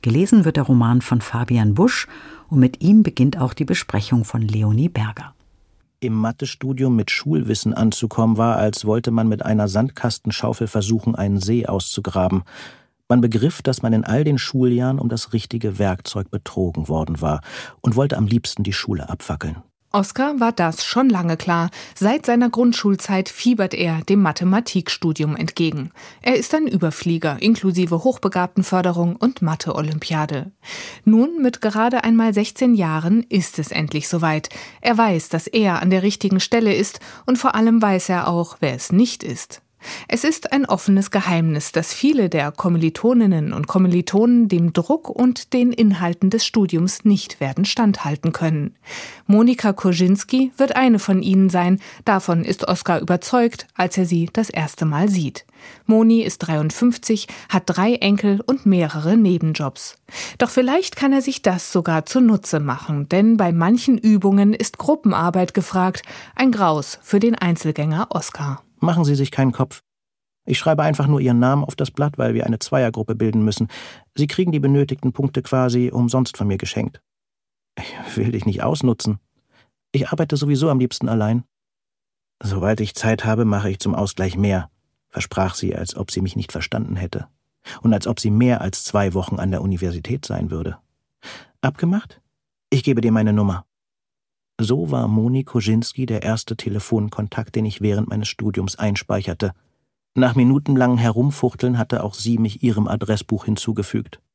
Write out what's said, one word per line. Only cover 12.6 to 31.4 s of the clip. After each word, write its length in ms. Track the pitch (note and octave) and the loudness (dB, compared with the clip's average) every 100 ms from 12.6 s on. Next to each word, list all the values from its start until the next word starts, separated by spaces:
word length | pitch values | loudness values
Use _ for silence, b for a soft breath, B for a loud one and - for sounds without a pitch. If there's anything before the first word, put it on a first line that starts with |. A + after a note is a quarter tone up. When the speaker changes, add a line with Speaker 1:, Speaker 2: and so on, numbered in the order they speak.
| B B B B _ | B B B B _
Speaker 2:
Man 120 | B2 | 2
begriff, 380 | A#2+ A2 C#3 - | 4 2 0 0
dass 220 | - B2+ | -4 -2
man 100 | A#2 | 0
in 120 | A2 | 0
all 180 | - A#2 | 2 0
den 160 | D3+ C3+ | 2 0
Schuljahren 600 | - C3 B2 A#2+ B2+ C3+ | -2 0 2 2 0 -2
um 80 | A#2+ | -2
das 240 | A#2 - | -4 -4
richtige 480 | A2+ - A#2 A2 F#2+ | -6 -4 -6 -6 -2
Werkzeug 500 | G2+ F#2 - G#2+ F#2 | -2 -2 -6 -8 -6
betrogen 580 | F#2+ - - F2+ E2 D2+ | -8 -6 -4 -4 -4 -4
worden 320 | D#2+ D#2 D#2 | -4 -4 -4
war 180 | D#2 D2+ B B B B | -2 -4 B B B B
und 160 | - A2+ | 0 0
wollte 220 | C#3 C3+ | 0 0
am 80 | G#2+ | 0
liebsten 360 | A#2 - - | 0 -2 -6
die 120 | G2+ | -4
Schule 340 | G2 - F#2 - | -4 -4 -6 -6
abfackeln. 480 | F#2 - D2+ D#2 D#2 _ _ _ | -10 -8 -8 -8 -10 _ _ _
Speaker 3:
Oskar 480 | G3+ G3 - C#4 C#4+ | -2 -2 -2 -2 0
war 140 | A#3 | 0
das 320 | A3+ E3+ D#3+ | 0 -2 -2
schon 240 | - A#3+ C4+ | -2 2 2
lange 300 | F#3+ E3+ D#3+ | 2 0 -2
klar. 320 | - E3+ E3+ B B | 0 0 -2 B B
Seit 320 | - G3 C#4+ - | -2 0 0 2
seiner 240 | A#3+ A#3+ | 2 2
Grundschulzeit 800 | A3+ A#3 A#3 G#3 F#3+ - F#3+ F#3+ | 2 2 2 0 0 0 -2 -2
fiebert 420 | - A#3+ A3+ F#3 | -2 0 2 0
er 300 | - F3 D#3+ | -2 -2 -2
dem 180 | - G3+ | 2 4
Mathematikstudium 1120 | F3 D3 F3+ G3 A#3+ F#3 - - E3+ D#3 D3+ | 4 2 2 0 0 -4 -4 -4 -2 0 -2
entgegen. 580 | D3 D#3 - E3 D3 C3+ B B B | -2 -6 -2 -2 -2 -10 B B B
Er 160 | B3 B3+ | -2 0
ist 180 | - | 0
ein 120 | D#4 D#4 | 0 0
Überflieger, 720 | F#3 E3 - E3+ E3+ D#3+ C#3 | 0 -2 -2 -4 -2 -2 0
inklusive 640 | G#3+ A3+ F#3+ F3 F3 E3 | 0 2 2 0 0 0
Hochbegabtenförderung 1120 | B3+ B3 G3 F#3 F3+ - F3+ F#3 F3+ F3 E3+ - | 0 0 -2 -2 -2 -2 0 0 0 0 -2 0
und 240 | A#3+ - | -2 0
Mathe-Olympiade. 1120 | D#3+ D#3 E3 - D3+ D#3 - D#3 D3+ C#3+ F#3+ _ B B B B - | -2 -2 -4 -4 -4 -6 -4 -4 -2 -6 -8 _ B B B B 4
Nun, 340 | A3 C#4 E4+ | 4 4 2